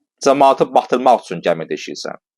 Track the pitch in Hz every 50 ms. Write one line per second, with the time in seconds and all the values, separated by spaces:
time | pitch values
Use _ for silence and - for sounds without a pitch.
0 | _ _ _ _ - 143 135 143 143 135 135 - 165 135 131 131 120 - - 123
1 | 127 135 123 107 - - 95 85 - 90 85 80 80 - 78 73 - - 73 -
2 | - - - - _ _ _